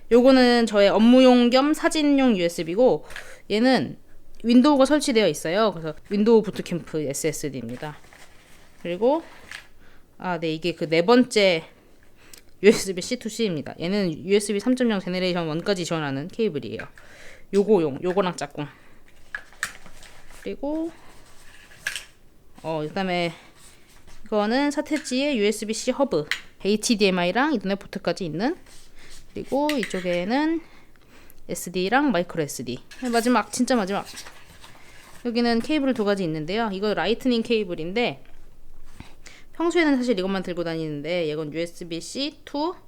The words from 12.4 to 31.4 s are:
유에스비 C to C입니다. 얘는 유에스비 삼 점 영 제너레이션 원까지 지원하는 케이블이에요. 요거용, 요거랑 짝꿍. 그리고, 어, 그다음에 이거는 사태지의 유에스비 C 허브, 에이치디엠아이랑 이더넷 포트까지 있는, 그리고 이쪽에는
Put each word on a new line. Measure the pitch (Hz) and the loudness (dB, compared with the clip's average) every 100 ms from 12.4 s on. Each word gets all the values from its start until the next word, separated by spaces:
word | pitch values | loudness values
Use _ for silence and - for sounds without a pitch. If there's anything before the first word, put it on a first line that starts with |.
| - - | -20 4
유에스비 | 196 220 190 180 | 4 4 0 -6
C | 180 247 | -6 -8
to | 220 | -8
C입니다. | - 220 160 - - | -4 -2 -2 -6 -8
얘는 | 170 208 185 156 160 | -2 0 0 -2 2
유에스비 | 202 208 202 | 2 2 -2
삼 | 254 254 | 0 2
점 | 240 | 2
영 | 202 | 0
제너레이션 | 180 180 185 175 165 | -2 -2 -2 -2 -2
원까지 | 156 180 190 156 | -4 -2 -2 -2
지원하는 | 165 147 135 170 | -4 -4 -6 -8
케이블이에요. | - 220 147 113 110 - - - - - - - | -4 -2 -2 -8 -10 -12 -18 -20 -18 -18 -18 -2
요거용, | 196 202 208 156 135 | 0 4 4 2 -2
요거랑 | 180 180 185 170 | -2 0 0 -2
짝꿍. | 147 - 147 - - - - - - - - - - - - - - - - - | -8 -6 -10 -10 -20 -20 -20 -20 -14 -14 -14 -10 -10 -10 -16 -16 -18 -18 -18 -14
그리고, | 196 196 285 311 330 - - - - - - - - - - - - - - - - - | -12 -8 -6 -6 -6 -10 -20 -20 -20 -20 -20 -20 -20 -12 -10 -10 -14 -20 -20 -20 -20 -14
어, | 156 160 151 | -8 -6 -4
그다음에 | 196 190 175 170 165 - - - - - - - - - | -4 -2 -2 -2 -6 -18 -20 -20 -20 -20 -20 -18 -14 -4
이거는 | 214 208 254 294 | 0 2 0 0
사태지의 | 285 294 302 - 254 285 262 | -2 -4 -4 -2 -2 0 0
유에스비 | 202 214 214 | 0 -2 -6
C | 220 - | -4 -4
허브, | 254 277 165 151 - - - 190 | -2 0 -2 -4 -8 -8 -6 -2
에이치디엠아이랑 | 214 - 214 202 185 175 220 294 | 0 0 2 4 4 0 2 0
이더넷 | 254 190 196 | 0 -2 -6
포트까지 | - - - 170 175 | -6 -6 -4 -4 -4
있는, | 156 240 359 - - - - - - - | -2 -4 -4 -12 -18 -18 -16 -14 -14 -14
그리고 | 208 - 262 294 | -12 -4 -2 0
이쪽에는 | 294 - 185 180 175 180 262 311 330 - - - - - - - - | -2 -4 -4 -4 -4 -2 -2 0 -2 -6 -20 -20 -20 -20 -20 -20 -18